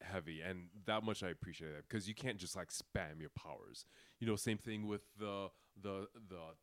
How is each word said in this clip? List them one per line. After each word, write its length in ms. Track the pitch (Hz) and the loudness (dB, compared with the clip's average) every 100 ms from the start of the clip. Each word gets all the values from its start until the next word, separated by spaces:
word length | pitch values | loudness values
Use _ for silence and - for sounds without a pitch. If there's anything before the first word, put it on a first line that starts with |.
heavy, 400 | - 95 80 80 | -2 0 0 -2
and 300 | 87 90 87 101 95 | -2 -2 -6 -4 4
that 180 | 110 | 4
much 180 | 113 104 | 4 2
I 60 | 92 | 0
appreciate 440 | 80 92 82 80 | 0 -4 -4 -6
that, 160 | 76 - | -6 0
'cause 200 | 110 95 | 0 0
you 60 | |
can't 240 | 110 131 98 | 0 0 0
just, 180 | 87 95 | -2 -4
like, 140 | 85 | -4
spam 500 | - - 101 82 78 | -6 -2 0 0 -4
your 100 | 76 | -6
powers. 540 | - - 65 50 - - - - - | -8 -8 -8 -8 -14 -14 -20 -20 0
You 80 | 113 | 4
know, 80 | 104 | 6
same 220 | - 107 | 6 4
thing 280 | - 107 107 | 2 0 2
with 140 | 104 - 101 | 0 -2 -4
the, 340 | 104 98 95 - _ - | 0 0 -2 -6 _ -6
the, 280 | 101 98 101 120 104 | -2 0 -2 -8 -8
the 280 | 90 80 80 | -8 -8 -10